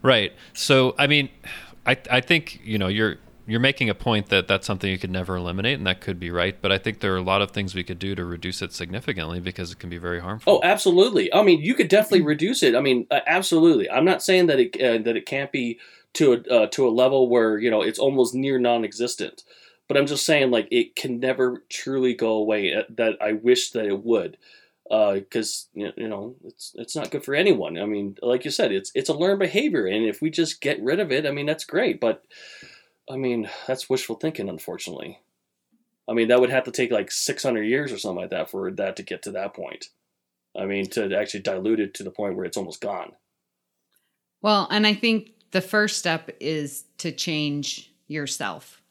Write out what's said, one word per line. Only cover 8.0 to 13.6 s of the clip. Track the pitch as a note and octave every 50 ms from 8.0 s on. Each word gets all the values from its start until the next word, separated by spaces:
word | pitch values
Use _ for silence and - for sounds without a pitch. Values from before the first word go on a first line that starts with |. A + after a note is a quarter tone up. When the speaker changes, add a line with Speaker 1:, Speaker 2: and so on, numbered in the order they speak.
| F#2 G2 G2
Speaker 1:
to | F#2 F2
reduce | F2 E2+ E2 F2 F#2 F2 -
it | - F2 -
significantly, | - F2+ E2+ F2+ A2+ - - A#2+ F2+ D#2+ D#2+ E2+ F2+
because | F2 F#2+ F2+ - F2+ E2+
it | F2+ _
can | - F2
be | E2+
very | F2 E2+ F2 F2 F2
harmful. | F2 F#2 G#2 A2 - - -
Speaker 2:
Oh, | -
absolutely. | - F3 G3+ - - F#3+ E3+ F3+ G3+ B3+ G#3+ D3 G#2+ F3
I | - F#3
mean, | G#3+ G3 F3 D3+
you | D3 F#3+ C4
could | - A3+ D#3+
definitely | F#3 G#3 G#3+ - G3+ F#3+
Speaker 1:
Mm. | D#3+
Speaker 2:
reduce | D3 D3+ D3 D#3 G#3 C4 -
it. | - C3+ A2+
I | B2
mean, | C#3+ C#3 C3 B2 A#2 _
uh, | D3 C3+ -
absolutely. | C#3+ E3 F#3 F#3+ - E3+ D#3+